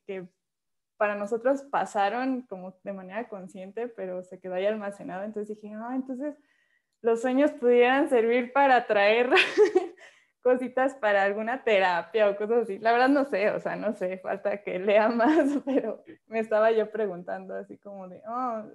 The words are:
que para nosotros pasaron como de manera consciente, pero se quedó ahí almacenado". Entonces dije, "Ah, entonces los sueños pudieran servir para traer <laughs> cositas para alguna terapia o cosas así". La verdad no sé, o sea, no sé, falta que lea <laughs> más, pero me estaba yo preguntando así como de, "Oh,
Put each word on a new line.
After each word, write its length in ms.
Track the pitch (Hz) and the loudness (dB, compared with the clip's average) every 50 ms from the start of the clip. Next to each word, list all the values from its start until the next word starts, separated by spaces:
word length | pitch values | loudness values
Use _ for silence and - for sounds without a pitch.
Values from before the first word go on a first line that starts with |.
| _ | _
que 220 | - 190 190 180 180 _ _ _ _ _ _ _ _ _ _ _ _ _ | -12 -12 -12 -12 -14 _ _ _ _ _ _ _ _ _ _ _ _ _
para 200 | - 214 208 208 | -2 -2 0 0
nosotros 460 | 202 208 208 240 226 233 262 277 277 277 | -4 -4 -4 -4 -2 0 0 0 0 -4
pasaron 760 | - - 220 - - - 208 196 202 220 247 262 269 262 247 | -4 -2 -2 -2 -2 -2 -2 -2 -2 -2 -2 -4 -4 -4 -6
como 360 | 247 _ 196 185 180 190 185 _ - | -8 _ -14 -14 -14 -14 -16 _ -14
de 80 | 196 | -12
manera 360 | 196 190 185 180 190 220 240 - | -12 -12 -12 -10 -10 -10 -10 -10
consciente, 600 | 214 190 185 185 - 190 185 196 196 220 233 240 | -12 -14 -14 -14 -16 -16 -16 -12 -10 -10 -10 -10
pero 340 | 226 202 190 185 180 185 | -10 -10 -10 -8 -8 -10
se 160 | 180 - 185 185 | -10 -14 -16 -14
quedó 160 | - 185 180 | -10 -6 -4
ahí 120 | 185 196 | -2 0
almacenado". 580 | 208 220 220 202 202 202 196 190 180 175 185 202 | -2 -2 -2 -6 -10 -10 -12 -12 -12 -10 -10 -10
Entonces 360 | 220 214 208 208 214 214 214 | -10 -8 -8 -10 -10 -12 -14
dije, 140 | 214 208 214 | -14 -14 -14
"Ah, 220 | 214 226 240 262 | -12 -10 -6 -6
entonces 400 | 262 254 269 254 247 294 294 285 - _ _ _ _ _ _ _ _ _ _ _ _ | -6 -6 -6 -8 -8 -8 -8 -10 -12 _ _ _ _ _ _ _ _ _ _ _ _
los 200 | - 233 226 226 | 0 0 0 2
sueños 300 | 247 254 254 269 294 285 | 0 0 2 2 2 2
pudieran 580 | 294 - 240 247 240 240 240 247 262 277 320 - | 0 0 2 4 6 6 6 6 4 2 2 2
servir 440 | 262 233 220 233 240 254 240 240 | 2 2 4 4 2 0 0 0
para 340 | - 277 285 269 254 233 - | 2 4 4 6 6 4 4
traer 420 | - 214 202 202 208 220 233 247 254 | 2 2 4 4 4 4 4 4 4
<laughs> 680 | 320 370 - - - - 427 349 - 370 370 - - - - - _ _ _ _ _ _ | 4 2 2 2 4 4 4 6 4 2 0 -2 -6 -16 -20 -20 _ _ _ _ _ _
cositas 540 | - 247 254 247 254 247 254 254 262 269 262 | 2 2 2 2 0 -2 -2 0 0 0 -2
para 300 | - 214 208 202 196 196 | -2 0 2 2 2 2
alguna 400 | 202 202 214 220 226 254 - - | 0 0 -2 -4 -4 -6 -2 0
terapia 640 | 226 214 190 190 180 175 170 170 - - 220 208 202 | 2 4 4 4 4 2 0 -2 -2 0 2 2 2
o 60 | 196 | 2
cosas 260 | 208 214 208 233 240 | 0 -2 0 0 0
así". 160 | 220 190 196 196 | 0 -2 -4 -2
La 140 | 214 226 | 2 2
verdad 160 | 233 240 254 269 | 4 4 4 4
no 160 | 285 285 269 | 4 2 2
sé, 260 | 277 208 185 208 196 | 0 0 0 0 0
o 80 | - 175 | 0 -2
sea, 160 | - 170 170 | -4 -6 -6
no 180 | 180 190 208 - | -4 -4 -4 -4
sé, 240 | - 185 180 190 185 | -4 -4 -6 -6 -6
falta 440 | - - 202 196 - 202 208 202 | -6 -6 -6 -4 -4 -4 -4 -4
que 160 | - 180 180 185 | -6 -8 -6 -2
lea 300 | 190 214 196 220 320 294 | 0 4 4 4 4 4
<laughs> 0 | |
más, 500 | 233 233 220 302 311 330 285 277 285 262 - | 2 2 2 4 4 4 2 2 -2 -4 -4
pero 400 | 277 262 269 - 220 - - - - - - _ - | -2 -2 -2 -2 -4 -6 -10 -14 -20 -20 -20 _ -8
me 100 | 220 226 | -6 -6
estaba 320 | 214 220 220 214 220 226 | -2 0 0 2 2 4
yo 220 | 226 220 214 214 | 2 2 0 -2
preguntando 640 | - 220 220 196 175 175 180 190 190 190 190 190 190 | -4 -4 -4 -4 -6 -8 -10 -10 -10 -10 -10 -10 -12
así 200 | 196 208 202 202 - | -12 -12 -14 -18 -20
como 300 | _ 208 202 196 185 185 | _ -18 -16 -16 -16 -16
de, 140 | 180 - - 214 | -18 -16 -12 -10
"Oh, 340 | 233 247 262 247 226 220 202 - | -8 -6 -6 -6 -6 -8 -10 -14